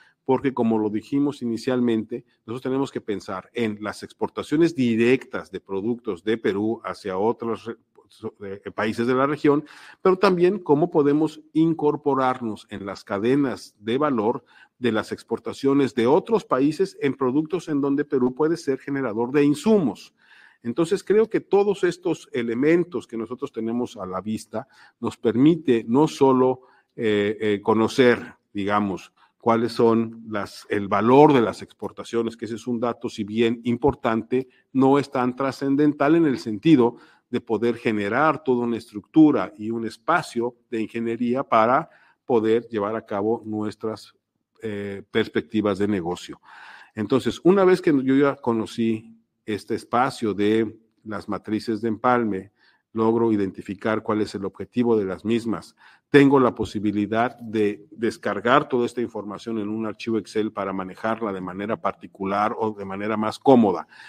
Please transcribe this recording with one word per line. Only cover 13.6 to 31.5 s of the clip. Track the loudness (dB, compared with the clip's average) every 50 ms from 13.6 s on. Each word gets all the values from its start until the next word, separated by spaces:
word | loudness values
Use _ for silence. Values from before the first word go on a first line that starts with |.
| -12 -20 _ _
de | -6 -4 -2 0
valor | 0 0 0 0 0 -2 -2 -4 -8 _ _ -20 -20 _ _ _
de | -2 0
las | 0 0 -2 -4
exportaciones | -8 -12 -8 _ -8 -6 -6 -10 -10 -2 0 2 2 2 2 0 0
de | 0 2
otros | 4 4 2 2 0 -2 -2 0
países | -2 0 0 0 0 0 -2 -4 -4 -4 -4
en | -4 -4 -2
productos | -2 -2 0 0 -2 -2 -2 -6 -8 -6 -4
en | -4 -2
donde | 0 0 0 -2 -2
Perú | -2 0 0 0 0 0
puede | 0 -2 -2 -2
ser | -2 -2 -4 -4 -4
generador | -6 -6 -6 -4 -4 -4 -2 -4 -4 0
de | 2 2
insumos. | 2 2 2 0 2 2 2 4 2 0 -2 -6 -12 -20 _ _ _ _ -20 -20 -20 _ _ _
Entonces, | -10 -6 -2 -2 -2 0 -2 -4
creo | -2 2 2 2 2 2
que | -2 -4
todos | -2 _ 2 2 2 2 0 0
estos | -2 -2 -2 -4 -4 -4 -4 -4 -8 -8
elementos | -6 -6 -4 -4 -2 0 2 4 4 2 2 -2 -6 -8 -8
que | -8 -10
nosotros | -10 -8 -10 -8 -10 -10 -10
tenemos | -8 -6 -6 -4 -4 -4 -4 -6 -8
a | -10 -10
la | -8 -8 -8
vista | -6 -6 -6 -6 -8 -10 -10 -12 -12 -12 _ -20 -20 _ _ _
nos | -8 -8 -6
permite | -2 -2 0 2 4 6 4 4 4 2 2 2 2 2 2
no | 2 4 4
solo, | 2 2 2 4 4 4 4 4 2 0 -2 _ _ _ _ _ _ _
eh, | -4 -2 0 2 2 0 0 -2 -2
eh, | -2 -2 -2 0
conocer, | 0 2 2 2 2 2 4 4 6 6 4 2 -2 -10 -18 _ _ _
digamos, | -8 -6 -2 0 0 0 0 -2 -4 -8 -10 -18 _ _ _ _ _ _
cuáles | 0 0 2 2 0 -2
son | 0 2 4 4 4 2 0 -2 -8 -14 -14 -8
las, | -8 -8 -8 -8 -12 -18 -10 -6
el | -6 -4 -2 -2
valor | -2 0 4 6 8 8 8 8
de | 8 6
las | 4 2